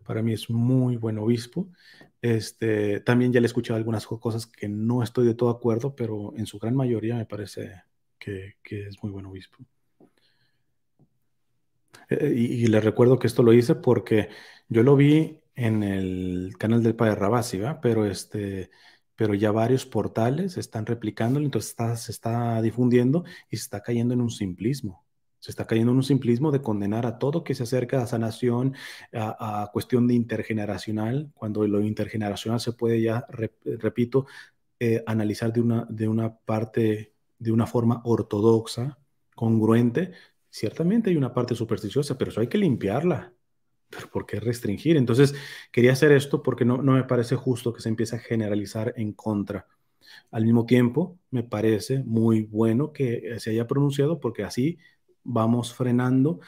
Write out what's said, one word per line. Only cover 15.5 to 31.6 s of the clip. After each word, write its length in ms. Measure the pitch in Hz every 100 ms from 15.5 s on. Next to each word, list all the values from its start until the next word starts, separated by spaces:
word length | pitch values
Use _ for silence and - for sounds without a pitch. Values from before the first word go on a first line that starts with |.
| -
en 280 | 113 107
el 720 | 101 95 92 92 92 90 92 -
canal 240 | 107 117
del 120 | 113 110
padre 200 | 110 98
Rabasi, 420 | 98 120 117 95
¿verdad? 200 | 117 160
Pero, 240 | 120 110 104
este, 640 | 92 - 104 101 95 90 _ - _ _ -
pero 180 | 107
ya 180 | 101 107
varios 340 | 110 117 131 -
portales 720 | 110 95 113 117 147 190 113
están 280 | - 113 104
replicándolo, 600 | 113 107 - 113 143 147
entonces 240 | 113 -
está, 240 | - 117 117
se 160 | -
está 500 | - 117 117 117 113
difundiendo 600 | 113 117 123 123 123 165 - - -
y 80 | 110
se 60 |
está 180 | - 101
cayendo 320 | - 120 120
en 80 | 123
un 80 | 120
simplismo. 720 | - 95 87 107 143 101 - _ _ _ _
Se 120 | -
está 160 | - 104
cayendo 240 | 113 117
en 60 | 131
un 60 |
simplismo 480 | 135 135 120 120 156
de 100 | 139
condenar 440 | 123 104 101 113 120
a 140 | 117
todo 240 | 135 165
que 100 | 170
se 100 | 135
acerca 380 | 117 127 120 135
a 60 | 117
sanación, 640 | 113 113 - 123 120 135 135 - - -
a, 480 | 120 107 - 110 104
a 40 | 104
cuestión 360 | 110 - 123 123
de 80 | 120
intergeneracional, 1120 | 117 110 - 110 104 95 - 107 110 139 151 -
cuando 320 | 110 104